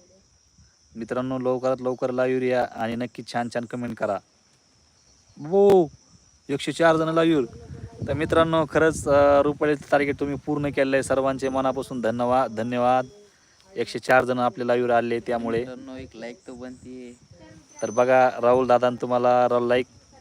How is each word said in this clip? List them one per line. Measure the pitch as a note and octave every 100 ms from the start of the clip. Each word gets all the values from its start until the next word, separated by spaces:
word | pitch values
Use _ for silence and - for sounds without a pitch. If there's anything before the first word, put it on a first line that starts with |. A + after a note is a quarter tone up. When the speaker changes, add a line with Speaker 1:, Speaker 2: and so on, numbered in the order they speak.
| F3+ F#3 _ _ _ _ _ _ _ A2+
Speaker 1:
मित्रांनो, | A2+ B2 B2+ C3
लवकरात | B2+ B2+ B2+ B2+
लवकर | B2+ B2 C3
लाईव्हवर | B2 B2+ B2+
या | B2+ B2+ B2
आणि | - A2 A#2
नक्की | B2 - A#2
छान | B2 A#2+
छान | A#2+
कमेंट | A#2 B2 A#2+ A2
करा. | G#2+ F#2+ - _ _ _ _ _ _ _ _ _ _ -
वो, | D3 G3 G3+ F#3+ D#3 - _ _ _ _ -
एकशे | C#3 -
चार | C#3+ E3 D#3+
जण | D#3+
लाईव्हवर. | E3 E3 D#3 A#2+ - - - - - -
तर |
मित्रांनो, | C#3 D#3+ D#3+ E3 D#3+ D3+
खरंच, | D3+ D#3+ D3+ D3+
अ, | C#3+ C#3+ C#3+
रुपालीचं | D3 C#3+ D3+ C#3+ -
टार्गेट | C#3+ C#3+ C#3
तुम्ही | C#3+ C3+
पूर्ण | - D3 C#3+
केलं | C#3 C3+ C3+
आहे. |
सर्वांचे | B2+ C3 C3+ C3+ C3+
मनापासून | C3+ C3 C3 B2+ C3
धन्यवा-, | A2 A#2+ A#2+ B2+ A2+
धन्यवाद. | A2 A#2 B2 B2 B2+ B2+ - _ _ _ _ _
एकशे | A#2 A#2 A#2+
चार | - C3
जण | B2 B2+
आपल्या | B2 B2 A#2+
लाईव्हवर | B2 A#2+
आले, | A#2 A#2 A#2
त्यामुळे | A#2+ A#2+ A#2 A2+
Speaker 2:
मित्रांनो, | B2+ B2 C3+ C3
एक | C3 A2+
लाईक | A#2 A#2+ -
तर |
बनती. | B2 B2+ B2+ B2 B2+ B2 A#2+ _ - - - _ -
Speaker 1:
तर | A2
बघा, | A2 B2 C3 B2+ A#2+
राहुल | A#2+ B2+ B2+
दादानं | B2 B2 A#2+
तुम्हाला | B2 B2 B2 B2 B2
र-, | A#2+
लाईक | A#2+ B2 B2+ _ _ -